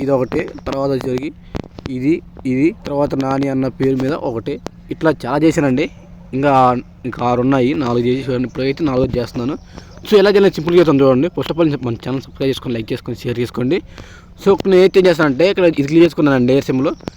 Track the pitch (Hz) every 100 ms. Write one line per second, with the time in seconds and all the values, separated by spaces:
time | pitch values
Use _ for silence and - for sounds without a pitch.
0 | 135 139 127 - 180 - - 135 139 135
1 | 131 127 147 - - - - - - 127
2 | 135 170 - - 131 127 156 - - 143
3 | 143 135 135 135 139 131 131 - 135 131
4 | 131 156 151 113 113 147 - - - -
5 | 160 151 - 147 160 156 143 127 170 -
6 | - - - 131 143 131 127 123 - -
7 | 127 107 120 123 127 139 123 160 127 120
8 | 120 127 127 127 127 - 131 135 156 127
9 | 131 120 117 131 120 156 - - - -
10 | - 208 196 208 196 170 156 175 160 139
11 | 135 127 165 156 131 160 165 143 123 -
12 | - 131 - - 135 127 135 117 110 127
13 | - 120 120 120 120 - 123 180 - -
14 | - - - - - 196 196 185 185 196
15 | 185 160 151 127 180 190 175 160 139 165
16 | 170 156 151 135 123 135 135 131 147 -
17 | -